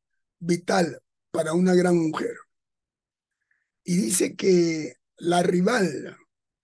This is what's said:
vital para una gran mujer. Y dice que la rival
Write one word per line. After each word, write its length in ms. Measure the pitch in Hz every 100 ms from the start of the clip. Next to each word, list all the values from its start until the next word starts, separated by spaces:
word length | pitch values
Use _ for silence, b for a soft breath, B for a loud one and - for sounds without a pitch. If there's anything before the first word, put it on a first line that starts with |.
| _ _ _ _
vital 600 | 170 175 - 196 165 - _ _ _
para 220 | 170 156
una 200 | 170 185 180
gran 200 | 180 175
mujer. 400 | 160 156 - - - _ _ _ _ _ _ _ _ _ _ _ _ _
Y 120 | - 180
dice 400 | - 190 - -
que 640 | 196 180 165 160 151 - _ _
la 280 | 165 175
rival 720 | 175 180 190 247 180 127 - - _ _ _ _